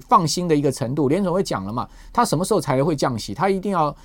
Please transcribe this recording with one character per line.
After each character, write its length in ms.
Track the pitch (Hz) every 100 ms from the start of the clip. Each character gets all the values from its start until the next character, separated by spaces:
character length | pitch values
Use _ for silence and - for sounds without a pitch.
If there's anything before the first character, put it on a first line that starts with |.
| -
放 220 | 233 160
心 180 | - 175
的 80 |
一 60 | 147
个 100 | 143
程 240 | - 120
度。 140 | 147 131
联 160 | 175
准 80 | 185
会 100 | 180
讲 220 | - 131
了 80 | 98
嘛， 160 | 120 101 - -
它 100 | -
什 140 | 240 156
么 80 |
时 80 | 185
候 80 | 202
才 240 | 143 135
会 100 | 156
降 240 | 147 147 117
息？ 140 | -
它 160 | 104 190
一 100 | 196
定 140 | 202
要 220 | 180 147 143